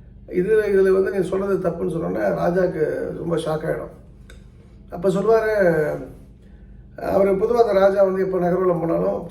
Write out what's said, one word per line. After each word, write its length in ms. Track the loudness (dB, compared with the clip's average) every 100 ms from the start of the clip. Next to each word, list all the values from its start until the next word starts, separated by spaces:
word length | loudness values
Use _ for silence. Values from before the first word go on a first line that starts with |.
| -20 -20 -8
இது, 340 | -4 2 2
இதுல 400 | 2 2 4 2
வந்து 180 | 0 -2
நீ 80 | -2
சொல்றது 400 | -2 -2 -2 -2
தப்புன்னு" 220 | -4 -4
சொன்ன 160 | -4 -4
உடனே 340 | -2 -2 0
ராஜாக்கு 720 | 0 2 0 0 -2 -2 -6 -8
ரொம்ப 200 | -4 -4
ஷாக் 280 | -2 -4
ஆயிடும். 280 | -4 -6 -8 -16 -20 -20 -20 -20 -20 -20 -20 -20 -16
அப்ப 180 | -4 -2
சொல்லுவாரு, 720 | 0 2 2 2 2 2 2 0 -4 -10 -18 -20 -20 -20 -20 -20 -20 -20 -10
அவரு 360 | -2 2 2
பொதுவா 220 | 2 2
அந்த 180 | 2 4
ராஜா 300 | 4 4 4
வந்து 220 | 2 2
எப்ப 140 | -2 0
நகர்வலம் 420 | 0 0 0 0
போனாலும் 480 | -2 -2 -2 -4 -8